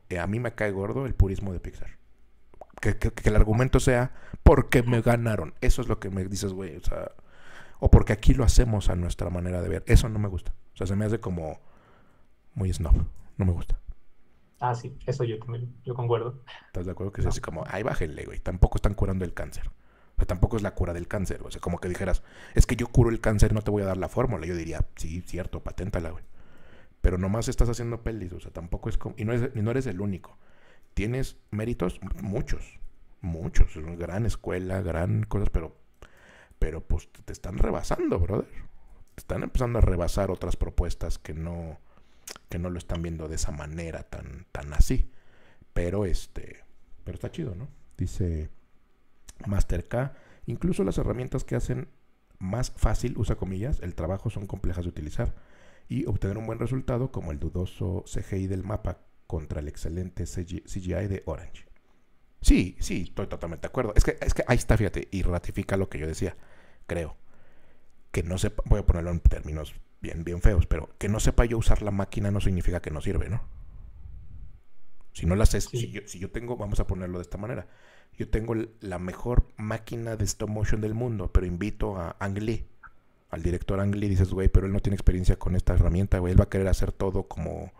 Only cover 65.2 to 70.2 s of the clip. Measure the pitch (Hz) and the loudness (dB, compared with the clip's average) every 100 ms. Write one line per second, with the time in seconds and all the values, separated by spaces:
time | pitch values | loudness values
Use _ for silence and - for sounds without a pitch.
65.2 | 87 87 - - 95 98 92 - 78 80 | 0 -2 -4 -6 -2 -2 -2 -4 -6 -4
66.2 | 95 - - - - - - 87 78 - | -6 -6 -18 -20 -20 -16 -8 -6 -6 -10
67.2 | - - - - - - - - - - | -16 -18 -18 -18 -20 -20 -20 -20 -6 -4
68.2 | 85 95 107 - - - - 87 85 85 | -2 -2 -2 0 2 2 2 -6 -4 4
69.2 | - 73 73 78 73 - - - 85 80 | 4 4 -2 -8 -8 -12 -18 -14 -10 -8